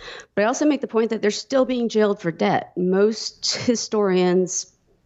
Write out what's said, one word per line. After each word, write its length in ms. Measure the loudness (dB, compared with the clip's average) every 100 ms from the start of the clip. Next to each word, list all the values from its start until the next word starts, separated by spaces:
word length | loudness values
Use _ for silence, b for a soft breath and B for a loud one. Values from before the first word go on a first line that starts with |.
| B B B -2
But 60 |
I 40 | 0
also 180 | 2
make 160 | 0 0
the 60 | -2
point 240 | 0 0
that 120 | 0
they're 100 | -2
still 320 | -2 -2 0
being 240 | 2 0 0
jailed 320 | 2 2 0
for 100 | -4
debt. 400 | -2 0 0 -2 -4
Most 800 | 0 2 2 0 -8 -8 -6 -2
historians 1120 | 0 -2 -2 -2 2 2 4 2 0 -4 -10 _ _ _